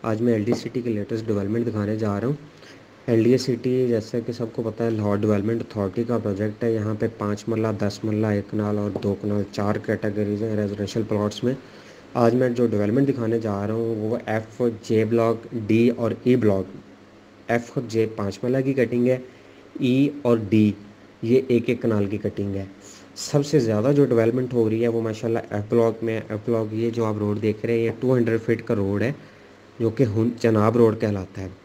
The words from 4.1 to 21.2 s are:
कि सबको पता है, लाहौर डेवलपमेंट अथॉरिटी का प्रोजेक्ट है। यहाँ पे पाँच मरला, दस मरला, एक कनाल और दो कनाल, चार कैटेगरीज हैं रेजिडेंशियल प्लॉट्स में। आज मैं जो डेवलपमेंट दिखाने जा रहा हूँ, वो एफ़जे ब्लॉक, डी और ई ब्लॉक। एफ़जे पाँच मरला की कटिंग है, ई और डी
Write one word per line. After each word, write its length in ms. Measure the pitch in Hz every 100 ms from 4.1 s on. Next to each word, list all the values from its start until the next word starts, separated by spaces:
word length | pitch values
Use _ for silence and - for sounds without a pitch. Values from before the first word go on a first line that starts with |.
| 123
कि 120 | 113
सबको 300 | 117 113 -
पता 220 | 110 110
है, 120 | 117 113
लाहौर 220 | 104 101
डेवलपमेंट 440 | 107 104 101 117
अथॉरिटी 420 | 113 107 98 98
का 140 | 120 117
प्रोजेक्ट 460 | 107 98 107 107
है। 80 | 117
यहाँ 200 | 113 107
पे 140 | 110 113 -
पाँच 240 | 104 104 -
मरला, 240 | 113 110
दस 280 | 104 104 -
मरला, 280 | 110 107 110
एक 180 | 104 98
कनाल 280 | 107 104 104
और 200 | 101 98
दो 120 | 101 101
कनाल, 220 | 107 104 98
चार 240 | - 101 104
कैटेगरीज 640 | 104 107 110 104 104 104
हैं 140 | 110 107
रेजिडेंशियल 480 | 104 101 101 117
प्लॉट्स 400 | 107 107 104 107
में। 120 | 123 143 - - - - - 123
आज 180 | 117
मैं 180 | 123 127
जो 120 | 120 120
डेवलपमेंट 400 | 107 101 120 139
दिखाने 340 | 120 113 113
जा 240 | 113 101
रहा 120 | 101 110
हूँ, 340 | 117 110 107
वो 80 | 117 -
एफ़जे 760 | 110 110 - 123 107 - 110
ब्लॉक, 380 | 110 117 113 113 -
डी 340 | 123 104 110 120
और 260 | 117 117 113 123
ई 100 | 127
ब्लॉक। 380 | 107 95 92 - - - - - - - -
एफ़जे 560 | 117 120 - 120 110 110 110
पाँच 220 | 101 95
मरला 160 | 123 135
की 140 | 135
कटिंग 320 | 131 117 123 120
है, 160 | 127 - - - - - -
ई 280 | 131 127 139 - 123
और 120 | 117
डी 340 | 101 110 107 98 - - - -